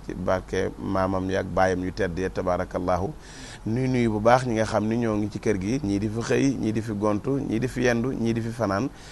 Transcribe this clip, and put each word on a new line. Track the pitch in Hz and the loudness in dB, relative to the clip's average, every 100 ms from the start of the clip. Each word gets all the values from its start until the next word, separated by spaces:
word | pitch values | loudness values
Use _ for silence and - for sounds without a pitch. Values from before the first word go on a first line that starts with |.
| - | -6
ci | |
barke | 87 92 92 - - 95 - | -4 0 0 0 -2 -2 -4
maamam | 98 95 95 95 92 | -2 0 2 0 0
ya | 95 | -2
ak | 95 | 0
baayam | 90 92 90 | 2 4 2
yu | 90 | -2
tedd | 90 95 85 | -2 -2 -2
ya | 92 | -2
tabaarakallahu. | 98 90 90 90 92 90 87 98 151 - - - - 107 | -2 0 0 -2 -2 0 0 -2 -6 -14 -16 -16 -10 -4
Nuy | 120 131 | -2 0
nuyu | 127 117 | 2 2
bu | 107 | 2
baax | 113 127 127 | 6 6 6
ñi | |
nga | 110 104 | 0 2
xam | 107 107 | 2 2
ni | 117 | 2
ñoo | 117 104 | 2 0
ngi | 104 | -2
ci | - | -2
kër | 117 101 | 0 0
gi, | 98 135 | 0 0
ñii | 101 101 | 0 0
di | 107 | 0
fi | 113 | -2
xëy, | 113 123 139 117 | 0 2 2 2
ñii | 110 | 0
di | 113 | 0
fi | 110 | -2
gontu, | 104 107 104 127 139 | 0 2 0 0 -2
ñii | 90 110 | 0 -2
di | 131 | -2
fi | 147 | 0
yendu, | 123 117 123 | 2 2 0
ñii | - 113 | 0 0
di | 113 | 0
fi | 113 | -2
fanaan. | 113 104 98 135 - - | -2 0 0 -2 -8 -18